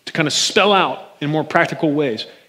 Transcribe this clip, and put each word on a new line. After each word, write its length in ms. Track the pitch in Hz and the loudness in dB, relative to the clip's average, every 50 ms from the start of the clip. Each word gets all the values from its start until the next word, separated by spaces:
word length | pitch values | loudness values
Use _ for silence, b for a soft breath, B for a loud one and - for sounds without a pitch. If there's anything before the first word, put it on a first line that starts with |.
| - | -16
to 80 | - | -8
kind 160 | - - 156 143 | -4 -2 -2 0
of 40 | |
spell 400 | - - - - - 220 190 208 | 0 -2 -2 0 2 2 4 4
out 440 | 202 190 165 135 135 - - - - - | 4 4 2 0 -2 -6 -12 -16 -12 -8
in 100 | 151 147 | -4 -2
more 120 | 156 156 | -2 -2
practical 500 | 147 151 - 170 165 160 156 - 165 156 | 0 2 2 2 2 2 -2 -2 -2 0
ways. 340 | 143 151 147 131 110 110 - - B B B | 0 0 0 -2 -2 -6 -8 -12 B B B